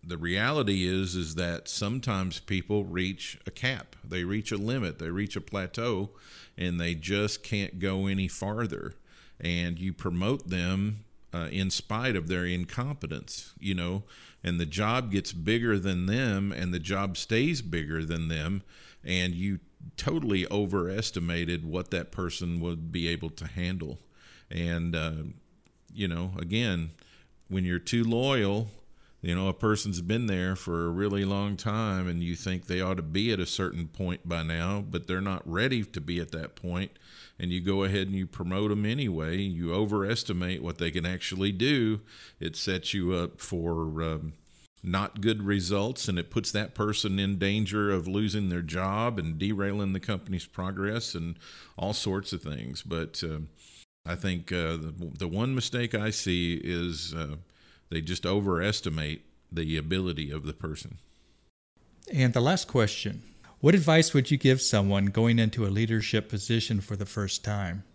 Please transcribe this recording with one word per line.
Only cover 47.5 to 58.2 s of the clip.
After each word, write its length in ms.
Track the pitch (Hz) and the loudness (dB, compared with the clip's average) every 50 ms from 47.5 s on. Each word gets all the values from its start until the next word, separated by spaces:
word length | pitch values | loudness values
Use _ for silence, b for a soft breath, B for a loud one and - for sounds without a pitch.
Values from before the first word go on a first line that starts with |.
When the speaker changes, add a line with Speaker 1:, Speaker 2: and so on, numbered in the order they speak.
| 101 107 110 90 98 107 104 101 | 4 2 2 2 2 2 2 4
Speaker 1:
of 160 | 98 92 82 | 2 2 0
losing 440 | 92 95 101 110 104 92 107 101 92 | 0 0 2 2 2 2 0 0 0
their 120 | 87 87 85 | 0 0 -2
job 560 | 76 80 87 92 95 98 107 113 120 117 101 | -2 -2 -2 0 0 0 0 0 0 0 0
and 180 | 82 80 80 | -2 -2 -2
derailing 580 | 78 92 101 110 98 101 98 98 104 101 98 95 | 0 0 0 0 2 0 0 0 0 0 0 0
the 40 | 95 | -2
company's 480 | - - 107 92 - - 95 87 - | -2 -2 -4 -4 -2 -4 -4 -4 -4
progress 720 | - - - 92 95 98 95 95 101 107 120 117 - - | -6 -8 -6 -4 -4 -2 0 0 0 0 -2 -4 -4 -4
and 200 | 87 82 85 85 B B B B B B B B | -4 -4 -4 -6 B B B B B B B B
all 160 | - 85 98 104 | -4 -2 -2 0
sorts 400 | - - 107 92 98 98 - - | 0 0 0 0 0 -2 -4 -6
of 80 | 85 | -6
things. 420 | - 78 73 64 55 60 69 - - | -6 -6 -8 -6 -6 -8 -10 -10 -6
But, 420 | - 82 82 82 - - - - | -4 -4 -4 -4 -4 -6 -6 -4
uh, 160 | 82 78 78 78 76 - B B B B B B _ _ _ _ | -4 -4 -4 -6 -8 -12 B B B B B B _ _ _ _
I 80 | 82 87 | -6 -6
think, 380 | 85 - 98 92 87 82 - 90 | -2 0 -2 -2 -2 -2 -2 -2
uh, 240 | 87 85 80 82 | 0 0 0 0
the, 340 | 82 78 80 78 85 87 82 65 73 | -2 -4 -6 -6 -6 -8 -8 -6 -4
the 100 | 98 87 | -4 -2
one 280 | 82 98 117 131 135 | 0 0 0 0 0
mistake 360 | 127 113 - - 123 120 - - | 0 -2 -2 -2 -2 -2 0 0
I 180 | 110 104 110 | 0 0 0
see 440 | 107 - - 98 90 87 87 85 85 80 - | -2 0 0 2 2 2 2 2 0 -2 -2
is, 500 | 78 87 85 85 87 82 76 82 85 80 | -2 -2 0 0 -2 -2 -4 -6 -6 -4
uh, 260 | 82 80 71 73 78 87 b b b b b b b b b | -6 -6 -6 -6 -10 -12 b b b b b b b b b
they 120 | 82 82 80 | -4 -4 -2
just 240 | 78 90 85 | -2 -2 -2